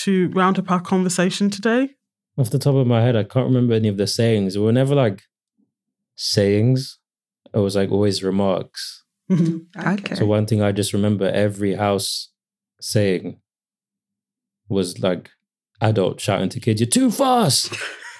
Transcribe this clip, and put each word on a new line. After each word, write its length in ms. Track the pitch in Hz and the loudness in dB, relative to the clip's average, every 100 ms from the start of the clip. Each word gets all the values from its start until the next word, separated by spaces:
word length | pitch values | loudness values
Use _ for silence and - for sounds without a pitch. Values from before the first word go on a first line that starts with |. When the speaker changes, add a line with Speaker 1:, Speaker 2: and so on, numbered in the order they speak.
Speaker 1:
to 240 | - 190 175 | -2 0 0
round 260 | 180 185 190 | 2 0 0
up 100 | 180 | 0
our 80 | 180 | -2
conversation 720 | 175 190 185 175 180 180 202 | 0 0 0 0 -2 0 -2
today? 380 | 202 226 233 269 - _ _ _ - | -2 0 0 0 -6 _ _ _ -4
Speaker 2:
Off 140 | 120 | -2
the 100 | 143 | 0
top 160 | 143 135 | 2 2
of 100 | 123 | 4
my 160 | 117 | 4
head, 140 | 117 117 | 4 2
I 80 | |
can't 220 | 101 131 127 | 0 -2 2
remember 260 | 127 123 | 2 2
any 140 | 113 110 | 2 2
of 80 | 98 | 0
the 100 | 98 | -2
sayings. 500 | - 117 110 98 98 | 0 2 2 0 0
We 60 | |
were 80 | 107 | 2
never, 220 | 120 135 | 2 2
like, 280 | 143 120 98 _ _ _ _ _ _ _ _ _ | 2 2 -2 _ _ _ _ _ _ _ _ _
sayings. 840 | - - - 101 101 113 131 131 - _ _ _ _ _ | -10 -2 2 2 4 2 0 -4 -14 _ _ _ _ _
It 40 | - | -2
was, 180 | 98 98 | 0 0
like, 140 | 98 | 0
always 320 | 98 104 98 | 0 0 0
remarks. 840 | 95 95 98 92 - - - - _ _ - | -2 0 0 -2 -4 -12 -16 -16 _ _ -2
Speaker 1:
Mm-hmm. 580 | 185 165 170 - - 160 | 0 2 -2 -8 -8 -4
Speaker 3:
Okay. 200 | 202 - | -4 -6
Speaker 2:
So 120 | - 104 | -2 0
one 200 | 104 107 | 2 2
thing 160 | 110 | 2
I 100 | 104 | 2
just 200 | 98 98 | 0 -2
remember 360 | - 104 101 98 | 0 0 0 0
every 460 | - 104 101 101 | 0 -2 -2 -4
house 560 | 90 104 98 - - - _ _ _ _ _ | 0 0 0 -2 -8 -10 _ _ _ _ _
saying 600 | - 110 104 90 - - _ _ _ _ _ _ _ _ _ _ _ _ - | -4 0 0 0 -4 -14 _ _ _ _ _ _ _ _ _ _ _ _ -6
was, 320 | 98 90 - | -2 -2 -2
like, 300 | 101 87 - _ _ _ _ _ | -4 -4 -8 _ _ _ _ _
adult 400 | 110 104 92 - | 0 2 0 -2
shouting 280 | - 98 95 | -2 -2 -2
to 100 | - | -4
kids, 200 | - 107 | -2 0
"You're 80 | 117 | 0
too 200 | 240 262 | 2 2
fast!" 640 | 196 269 247 190 120 - - | 2 0 2 2 0 -2 -8
Speaker 3:
<laughs> 40 | - - - - | -12 -12 -18 -4